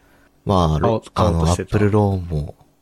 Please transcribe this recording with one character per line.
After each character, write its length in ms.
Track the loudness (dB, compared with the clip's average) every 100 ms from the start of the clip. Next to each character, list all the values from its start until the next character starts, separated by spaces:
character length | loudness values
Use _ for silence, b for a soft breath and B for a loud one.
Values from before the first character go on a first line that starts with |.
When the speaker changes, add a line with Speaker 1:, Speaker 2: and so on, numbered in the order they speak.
| b b b _
Speaker 1:
ま 100 | -2
あ、 200 | 0 2 0
Speaker 2:
あ、 20 |
Speaker 1:
ロ-、 220 | 0 -2 -4
Speaker 2:
買 120 | -2 0
お 40 |
う 100 | 2
と 60 | 0
し 100 | 0
て 80 |
た。 120 | -2 0
Speaker 1:
あ 40 |
の、 60 | 2
Apple 40 |
ロ 220 | 2 2
ー 40 | -2
ン 80 | -4
も 280 | -6 -6 -12 _ _